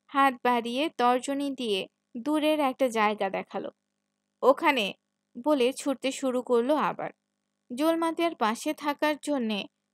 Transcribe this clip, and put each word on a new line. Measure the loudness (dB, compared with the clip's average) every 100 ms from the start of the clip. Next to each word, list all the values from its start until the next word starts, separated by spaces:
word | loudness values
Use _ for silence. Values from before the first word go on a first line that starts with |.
| _
হাত | 2 2 2
বাড়িয়ে | 0 0 0 -2 -2
তর্জনী | 0 2 2 0 -4 -4
দিয়ে | -4 -4 -2 -4 _ _ -8
দূরের | -2 0 2 2
একটা | 0 0 0
জায়গা | 2 0 0 -2
দেখালো। | -4 -8 -8 -10 -12 _ _ _ _ _ _
"ওখানে," | 4 4 4 2 0 -6 _ _ _ -6
বলে | 0 2 2
ছুটতে | 0 -2 -2 -2
শুরু | -2 -2 -2
করলো | 0 2 2 2
আবার। | 0 -2 -8 -12 _ _ _ _ -12
জুলমাতের | -2 0 2 0 0 -2
পাশে | 0 -2 -2 -4
থাকার | -4 -4 -2 -2 -2
জন্যে | -2 -2 -2 -4 -6 _ _